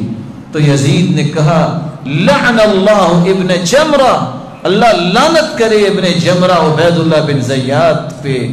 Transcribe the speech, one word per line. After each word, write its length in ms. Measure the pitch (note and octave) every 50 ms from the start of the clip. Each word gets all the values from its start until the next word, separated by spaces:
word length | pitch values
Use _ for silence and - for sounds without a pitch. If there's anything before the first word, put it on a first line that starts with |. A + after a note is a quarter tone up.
| - - - - - - - - - -
تو 80 | - D3+
یزید 560 | D3 C#3+ C#3 C3+ - - - F3 F#3 - D3+
نے 80 | D3+ C#3+
کہا، 640 | C#3+ - D#3 D3+ F3 E3 D#3+ C#3 A#2+ - - - - - - -
"لعن 540 | B2+ D3 - G3+ C4 C#4+ C#4 B3+ B3 A#3 A3+
اللہ 420 | G#3+ G#3+ G3+ F#3+ F#3+ G#3+ G#3+ G3+
ابن 460 | F#3 E3 E3+ E3+ F3 F#3+ F#3+ F#3+ F#3 F#3 F3+ E3+ F3+
جمرہ، 720 | E3+ A#3 C#4+ D#4 D#4 D4 C4+ C4 A#3 F3+ C3+ B2+ A#2+ - - - - - - -
اللہ 220 | E3 F#3+ G#3+ A#3+
لعنت 720 | A3+ G3+ F3 E3+ F3 F#3 A#3+ C#4+ D#4+ E4 D#4 D#4 - -
کرے 180 | - A3+ A3 G#3+
ابن 440 | G#3+ G3+ F#3+ F#3+ - F#3 F3 E3+ E3+
جمرہ 320 | - F3 F#3 F3 F3+ F#3
عبید 460 | F3+ E3 D#3 D#3 C#3+ D#3 E3+ F3 E3+
اللہ 180 | D#3 D3 D#3+ D#3
بن 260 | D3+ C#3+ B2 B2 B2
زیاد 840 | A#2+ A#2+ C3+ B2+ B2 B2+ C#3 D3+ E3+ E3 D3+ - - - - - -
پہ 240 | C#3 C3 B2 A#2 G#2+